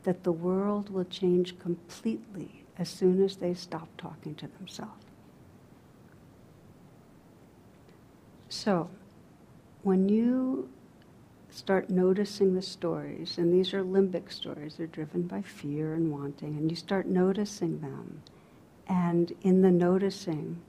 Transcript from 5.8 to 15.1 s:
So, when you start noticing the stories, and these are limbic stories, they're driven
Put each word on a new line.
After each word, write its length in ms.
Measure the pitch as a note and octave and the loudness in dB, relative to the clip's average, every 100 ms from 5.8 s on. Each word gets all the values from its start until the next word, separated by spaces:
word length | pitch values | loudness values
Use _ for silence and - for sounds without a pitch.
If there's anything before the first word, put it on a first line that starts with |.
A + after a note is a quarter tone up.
| - - - - - - - - - - - - - - - - - - - - - - - - - - - | -20 -20 -20 -20 -20 -20 -20 -20 -20 -20 -20 -20 -20 -20 -20 -20 -20 -20 -20 -20 -20 -20 -20 -20 -20 -20 -16
So, 420 | - A3+ F3+ D#3 - - - - - - - - - | -6 0 0 0 -12 -20 -20 -20 -20 -20 -20 -20 -6
when 240 | G3 F#3 F#3+ | 2 4 4
you 640 | G#3+ A#3+ B3+ B3+ C4+ - - - - - - - - - | 4 4 2 -2 -4 -8 -16 -20 -20 -20 -20 -20 -20 -20
start 400 | - - F#3+ - | -14 0 0 2
noticing 680 | F#3 F#3 F#3+ G3+ - G3 F#3 | 2 4 4 0 2 2 2
the 60 | |
stories, 760 | F#3 - E3+ D#3+ C#3+ - E3 - | -4 -6 -4 -4 -8 -10 -8 0
and 160 | E3+ | 4
these 200 | F3+ F3+ | 4 2
are 100 | G3 | -2
limbic 480 | F#3 F#3+ G3 F3+ - | 2 4 4 0 -8
stories, 460 | - - D#3 D3 D3+ | -12 -10 -10 -12 -10
they're 100 | E3 | -10
driven 360 | E3 D3+ | -8 -6